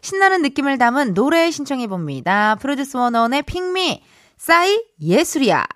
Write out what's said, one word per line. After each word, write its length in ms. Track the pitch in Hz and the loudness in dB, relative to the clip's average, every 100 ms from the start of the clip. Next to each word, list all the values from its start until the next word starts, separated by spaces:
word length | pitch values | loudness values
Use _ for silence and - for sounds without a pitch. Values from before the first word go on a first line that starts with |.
신나는 400 | - 381 381 370 | -8 2 2 2
느낌을 360 | 285 277 277 269 | 0 0 -2 2
담은 360 | 240 262 254 | 2 2 0
노래 360 | 180 277 330 339 | 0 2 2 2
신청해봅니다. 1040 | 302 277 262 226 185 151 135 165 202 214 214 | -2 -6 -6 -6 -6 -6 -6 0 2 2 0
프로듀스 420 | 269 277 277 254 | -2 -4 -4 -2
원어원의 460 | 247 233 233 277 | 0 2 0 0
핑미, 580 | 285 359 359 370 349 - _ _ _ _ | -4 -6 -4 -2 -2 -4 _ _ _ _
싸이, 440 | - 339 370 427 466 _ | 2 2 4 0 -2 _
예술이야." 640 | 151 202 254 302 233 147 - | 0 2 2 0 2 0 -2